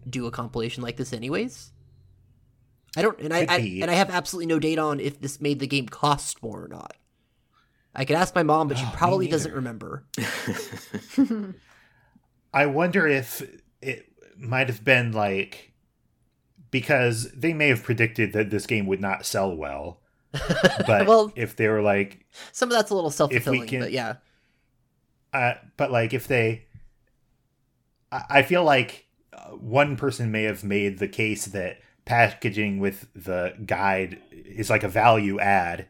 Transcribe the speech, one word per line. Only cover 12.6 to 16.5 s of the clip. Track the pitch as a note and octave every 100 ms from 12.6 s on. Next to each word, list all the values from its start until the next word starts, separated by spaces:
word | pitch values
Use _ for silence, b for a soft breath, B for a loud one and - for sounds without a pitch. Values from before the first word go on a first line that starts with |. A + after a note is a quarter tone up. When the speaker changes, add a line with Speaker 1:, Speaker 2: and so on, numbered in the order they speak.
| C#3+
Speaker 2:
wonder | C#3 F3+ F3+ D#3+
if | C#3 A#2+ - G2+ - _ _
it | C3 B2 - _ - -
might | B2 B2+ C3
have | G#2+
been, | A2 B2+ A#2
like, | A2 G#2 G2 G2 - - _ _ _ _ _ _ _ _